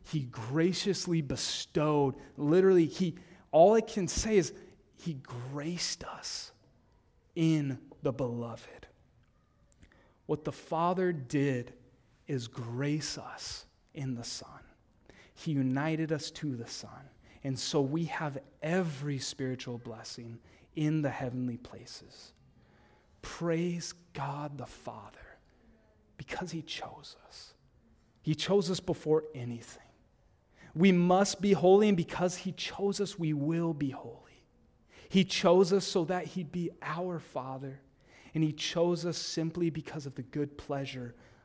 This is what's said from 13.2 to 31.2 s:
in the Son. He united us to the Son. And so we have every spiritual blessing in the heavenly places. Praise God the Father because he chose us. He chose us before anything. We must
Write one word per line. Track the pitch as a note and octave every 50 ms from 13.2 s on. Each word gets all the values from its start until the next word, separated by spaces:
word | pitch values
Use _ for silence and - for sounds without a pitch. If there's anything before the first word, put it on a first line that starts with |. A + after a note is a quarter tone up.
| - - - - - - - - - - _ _ _ _ -
in | D#3 C#3 C3 B2+
the | A#2 A#2+
Son. | - - - - - - - - - _ _ _ _ _ _ _ - - - - - _
He | - - E3+ D3+
united | C#3 C3 C3 C3 C3+ D3 D#3+ D#3+ D#3 D#3+ D3+
us | E3 D3 C#3+ - -
to | - - D3+ B2+
the | A#2 A#2
Son. | - - - - - - - - - - _ - - - - -
And | C#3 C3 -
so | - - - D#3 C#3+
we | C3 C#3+ E3 E3+
have | D#3+ - - E3 D3+ C3 C3+ - - - _ -
every | D#3 E3+ F#3 F#3 E3 D3 C3 C#3 D3 C#3+ C3
spiritual | B2 - - - C3+ B2+ B2+ B2 - C3 A#2+
blessing | A#2 A#2+ A#2 A2+ A2+ - - - - A#2+ A#2 A2+ A#2 - - - - - _ -
in | D#3+ D3+ D3+ D#3 D#3 D3
the | C3+
heavenly | B2 - C3+ B2 B2 B2+ B2+ B2 A#2+ A#2
places. | - - - - A#2 - - - - - - - - - - _ _ _ _ _ _ _ _ _ _ _ _ _ _ _ _ _
Praise | - - - - E3 E3+ E3 E3 E3+ F3 F3 E3+ D#3+ - - - _ _ -
God | - C#3 C#3 C#3+ D3 D3 D3+ C#3+
the | C3+ B2+
Father | - - - - B2 A2+ A2 G2+ - - - - - - - _ _ _ _ _ - - _ _ _ _ _ _ _ _
because | - - - - - F#3 E3+ D#3+
he | D#3+ D3+
chose | - - - - - - - - - - - - -
us. | - - - - - _ _ _ _ _ _ _ _ _ _ _ _ _ -
He | D3+ D#3
chose | - - - F#3+ G3+ F#3 D#3+ F#3+
us | -
before | - - D#3+ - - D3+ D#3 D#3 D#3 - -
anything. | C3+ A#2+ A#2+ A#2 A#2 A2+ - - - - - _ _ _ _ _ _ _ _ _ _ _ _ _ _ - - -
We | D3+ F3 G3
must | F#3 F3 F3 F3 F3+ F#3+